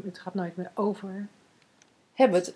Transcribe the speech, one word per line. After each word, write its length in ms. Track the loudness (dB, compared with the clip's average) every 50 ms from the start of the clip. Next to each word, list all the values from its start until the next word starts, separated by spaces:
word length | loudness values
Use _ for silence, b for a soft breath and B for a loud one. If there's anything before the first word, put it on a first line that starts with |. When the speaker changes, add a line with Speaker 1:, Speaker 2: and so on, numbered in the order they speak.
| -8
Speaker 1:
het 140 | -10 -10 -12
gaat 160 | -10 -8 -6
nooit 220 | -4 -4 -4 -6
meer 140 | -8 -10 -6 -4
over. 540 | -2 -2 -2 -2 -4 -8 -10 -10 -10 -10 -12 -14 _ _ _ _ _ _ _ _ _ _ _ _ _ _ _ _
Speaker 2:
Hebben 280 | 4 6 6 6 4
we 60 | 2
het 80 | 0 -4